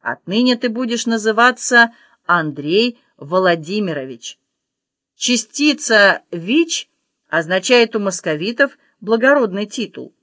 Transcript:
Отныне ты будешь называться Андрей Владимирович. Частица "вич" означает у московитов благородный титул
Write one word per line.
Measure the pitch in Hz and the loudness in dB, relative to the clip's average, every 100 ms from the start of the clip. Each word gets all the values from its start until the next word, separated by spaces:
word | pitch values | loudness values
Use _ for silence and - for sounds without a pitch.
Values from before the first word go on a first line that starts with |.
Отныне | - 123 - 208 254 | -8 -10 -4 0 2
ты | 240 247 | 0 -2
будешь | 220 247 233 | -4 -4 -4
называться | 233 226 214 214 240 247 - 240 233 _ _ _ | -2 0 0 4 2 2 2 4 4 _ _ _
Андрей | - 175 156 143 147 196 240 233 _ _ | -2 0 0 -6 0 0 0 -4 _ _
Владимирович. | 143 185 185 170 151 208 196 147 131 117 - - _ _ _ _ _ _ _ | -4 0 2 0 -2 -4 -4 -6 -10 -14 -18 -20 _ _ _ _ _ _ _
Частица | _ - 240 - - 294 294 - 214 202 165 _ | _ -2 -2 -4 -2 0 0 2 6 6 4 _
"вич" | 175 175 294 330 - - _ _ _ _ | -10 0 0 0 -4 -10 _ _ _ _
означает | 160 160 185 185 247 226 | -4 -2 -4 2 2 2
у | 220 | 0
московитов | 202 185 170 151 190 240 277 _ _ _ | -4 -4 -6 -4 -6 -2 -2 _ _ _
благородный | 190 226 262 285 220 190 | -4 0 2 2 0 -4
титул | 208 254 202 - 127 _ | -8 -6 -8 -10 -16 _